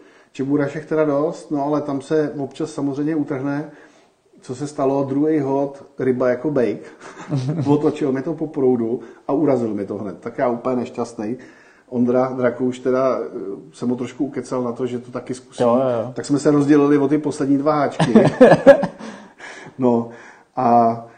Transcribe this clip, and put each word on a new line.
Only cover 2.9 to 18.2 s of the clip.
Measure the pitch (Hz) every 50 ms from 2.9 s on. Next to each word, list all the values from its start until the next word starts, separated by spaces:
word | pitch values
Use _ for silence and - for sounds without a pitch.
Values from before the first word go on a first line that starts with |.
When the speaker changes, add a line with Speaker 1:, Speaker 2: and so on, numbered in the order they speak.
| 135 139 147 151 165
Speaker 1:
utrhne. | 156 143 - 147 127 135 139 143 143 156 - - - - - _ _ _ _ _ _ _ _ _ -
Co | - - 127
se | 120 147 143
stalo? | - - 139 135 135 139 139
Druhý | 131 135 143 151 156 160 156
hod, | 135 135 135 139 139 139 - - - - _ -
ryba | 131 131 123 123 131 123
jako | 123 - - 156
bejk. | 147 135 120 104 - - - - - - - - - - - -
<laughs> | 156 135 127 131 160 165 131 139
Otočil | 147 147 156 151 - - 165 135
mi | 127 131
to | 127 170 156
po | 156 165 147
proudu | - 151 131 127 127 117 113 113 120 120 - - - - _ -
a | 143
urazil | 147 160 143 131 123 117 110 101
mi | 101 101
to | 98 110 101
hned. | 104 98 85 -
Tak | - 120 - -
já | 135 123
úplně | 117 117 - 131 127
nešťastný. | 120 113 113 - 120 120 117 - - 107 107 123 127 - - - - - - _ _ _ -
Ondra | 127 120 123 120 120 127 127 135 127 131
Drakouš | 127 120 - - 127 127 123 -
teda, | - 131 127 131 131 131 117 104
eh, | - - - 87 90 95 101 - - - -
jsem | - - 123
ho | 123
trošku | 120 127 117 - - 147
ukecal | 131 - 139 123 - 139 127 123
na | 120
to, | 117 127 131
že | 120 123 120
to | 117 -
taky | - 123 123 - 127
zkusí. | - - - - - 123
Speaker 2:
Jo, | 120 120 127 135
jo, | 131 120 117 110
jo. | 127 131
Speaker 1:
Tak | - -
jsme | - 143 139
se | - 156
rozdělili | 147 147 139 139 151 147 139 143 147 143
o | 139 135
ty | 151 151
poslední | 151 147 - - 147 135 143 135
dva | 139 156 151
háčky. | 147 139 120 - - - - 117
Speaker 2:
<laughs> | 220